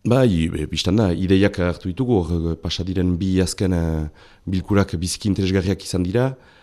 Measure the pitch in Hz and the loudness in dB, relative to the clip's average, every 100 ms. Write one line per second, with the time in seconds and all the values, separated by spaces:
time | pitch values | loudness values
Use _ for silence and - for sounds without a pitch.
0 | 110 123 127 85 82 80 76 80 87 101 | 0 2 4 2 0 -4 -6 -4 0 2
1 | 101 87 92 95 98 98 87 82 95 87 | 2 0 2 4 4 2 -2 -2 -8 -4
2 | 123 110 82 87 82 82 85 - 90 92 | 0 0 2 0 -2 -4 -6 -6 -4 0
3 | 90 85 95 92 90 - 95 90 82 80 | 0 0 0 2 0 0 0 0 0 -2
4 | 76 - - - - 95 80 101 95 82 | -4 -10 -20 -14 -4 -4 0 2 2 -2
5 | 87 - 104 92 95 95 90 92 - 92 | -4 -4 -2 0 2 2 0 -2 -4 -4
6 | 90 113 131 131 - - | 0 0 0 -4 -16 -20